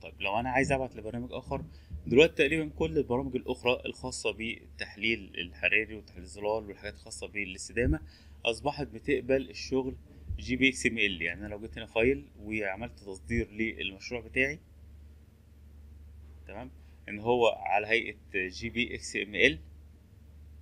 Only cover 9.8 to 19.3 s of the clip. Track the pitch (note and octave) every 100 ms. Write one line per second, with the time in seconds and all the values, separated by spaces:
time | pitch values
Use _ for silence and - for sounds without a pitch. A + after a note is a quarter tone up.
9.8 | C3 B2+ - - - - G#2+ B2 C3+ B2+
10.8 | B2 A2+ G#2 F2+ E2 F2 G#2+ G#2 A2 A#2+
11.8 | A2 A2 A#2+ C#3 C#3+ - G#2 A2 G2+ F#2+
12.8 | A#2+ - G2+ F#2 - A#2 G#2 G#2 A2 -
13.8 | F#2+ F#2+ - B2 A2+ C3+ C3+ D#3 - -
14.8 | - - - - - - - - - -
15.8 | - - - - - - - G2 B2+ -
16.8 | - - - G#2 A2 B2 A2+ - E2+ G2
17.8 | G#2+ A2+ G2+ - - G2 F#2 - A#2 A2
18.8 | A#2+ - - A2 G2